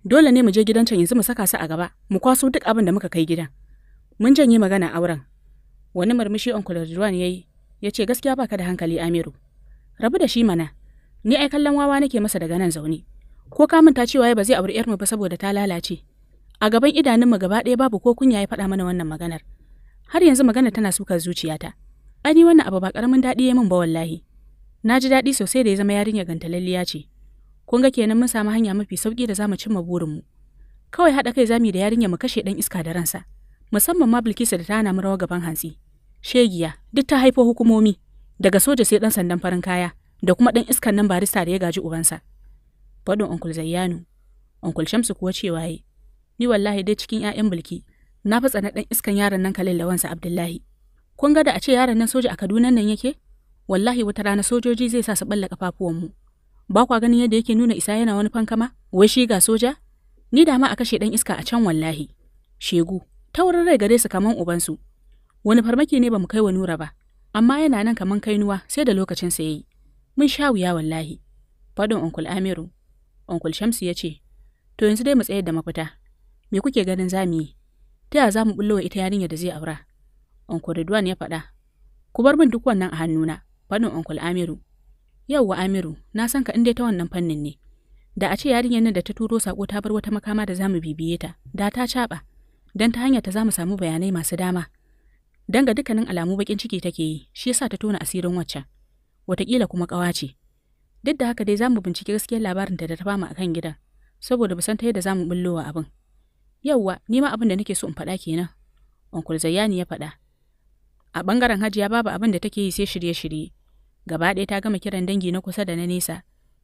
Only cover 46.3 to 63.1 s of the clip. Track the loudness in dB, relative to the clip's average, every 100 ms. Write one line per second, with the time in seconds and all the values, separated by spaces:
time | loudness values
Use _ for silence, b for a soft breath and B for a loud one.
46.3 | -4 0 2 0 -2 -2 -4 -4 -6 -4
47.3 | -2 -2 -2 -8 -14 -16 _ _ _ 0
48.3 | 0 0 -2 -4 -6 -6 -6 -2 0 0
49.3 | 0 -2 -2 -2 -2 -2 -2 -4 -6 -4
50.3 | -4 -4 -8 -16 _ _ _ _ 0 4
51.3 | 6 4 0 2 2 4 2 2 0 -2
52.3 | -2 -2 2 4 4 2 -2 -4 -8 _
53.3 | _ _ _ -4 0 0 0 -2 -2 -2
54.3 | 0 0 0 0 0 0 -2 -2 -4 -4
55.3 | -4 -4 -6 -6 -4 -4 -4 -8 -12 _
56.3 | _ _ _ 0 2 4 2 4 4 4
57.3 | 2 2 2 2 0 -2 0 0 0 -2
58.3 | -2 -2 -2 -4 -6 _ 4 6 6 2
59.3 | 2 2 2 2 -2 -12 _ _ _ 0
60.3 | 4 6 6 2 0 -2 -2 0 -2 -2
61.3 | -4 -2 0 2 0 -2 -6 -10 _ _
62.3 | _ _ -12 -2 0 0 -4 -10